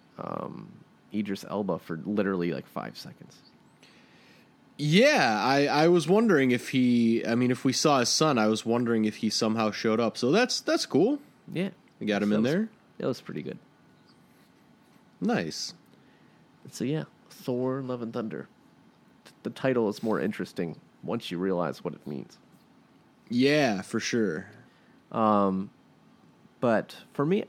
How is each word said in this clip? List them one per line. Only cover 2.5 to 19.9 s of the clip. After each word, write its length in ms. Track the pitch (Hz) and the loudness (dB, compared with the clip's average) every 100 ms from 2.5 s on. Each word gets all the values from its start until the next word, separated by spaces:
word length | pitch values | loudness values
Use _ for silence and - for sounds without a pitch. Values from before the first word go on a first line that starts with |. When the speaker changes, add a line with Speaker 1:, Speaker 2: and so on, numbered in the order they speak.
Speaker 1:
like, 160 | 71 - | -4 -8
five 300 | - 57 - | -12 -12 -14
seconds. 400 | 69 - - - - _ _ _ - - _ - - - _ _ _ - | -20 -20 -20 -20 -20 _ _ _ -20 -20 _ -20 -20 -20 _ _ _ -6
Speaker 2:
Yeah, 640 | 151 170 269 294 131 107 | 2 6 6 6 4 2
I, 240 | 113 139 143 | 2 4 4
I 200 | 135 165 | 4 6
was 180 | 175 147 | 4 4
wondering 440 | 202 233 160 131 | 4 6 4 4
if 180 | 123 - | 2 0
he, 560 | 135 127 120 117 113 - | 2 4 4 4 2 0
I 100 | 117 | 0
mean, 160 | 123 | 2
if 140 | 127 135 | 2 0
we 80 | |
saw 260 | 123 156 139 | 2 2 4
his 100 | 120 | 2
son, 280 | - 156 127 | 2 2 4
I 100 | 107 | 2
was 180 | 110 113 | 0 0
wondering 380 | 117 120 113 107 | -2 0 0 0
if 120 | - | -2
he 120 | 107 | -4
somehow 420 | - 113 113 107 | 0 0 0 -2
showed 280 | 101 117 110 | 0 0 2
up. 180 | 117 - | 0 0
So 140 | 120 | 2
that's, 300 | 185 247 - | 2 2 -2
that's 240 | - 320 - | -2 -2 0
cool. 340 | 135 202 285 - _ - | 2 2 0 -8 _ -12
Speaker 1:
Yeah. 180 | - 190 - _ _ | -6 -6 -8 _ _
Speaker 2:
We 60 | 110 | -2
got 160 | 101 | 0
him 60 | 104 | 2
Speaker 1:
That 60 | 104 | 2
Speaker 2:
in 40 | |
Speaker 1:
was, 80 | 117 | 2
Speaker 2:
there. 180 | 165 220 - _ _ | 0 -2 -8 _ _
Speaker 1:
that 80 | 135 | -6
was 120 | 127 | -6
pretty 220 | - 80 | -8 -10
good. 140 | 71 - - _ _ _ _ _ _ _ _ _ _ _ _ _ _ _ | -10 -14 -18 _ _ _ _ _ _ _ _ _ _ _ _ _ _ _
Speaker 2:
Nice. 520 | 190 214 82 - - - _ _ _ _ _ _ _ _ - | -2 -2 -2 -8 -12 -14 _ _ _ _ _ _ _ _ -20
Speaker 1:
So, 120 | - 120 | -8 -4
yeah, 180 | 156 147 _ _ | -4 -6 _ _
Thor, 520 | - - 123 127 131 | -14 -6 -4 -2 -4
Love 200 | 131 123 | -6 -8
and 120 | 113 | -6
Thunder. 340 | 117 110 73 67 _ _ _ _ _ _ _ - | -6 -8 -8 -12 _ _ _ _ _ _ _ -20
Th-, 80 | _ | _
the 60 | - | -10
title 400 | - 135 120 | -4 0 2
is 120 | 110 | 0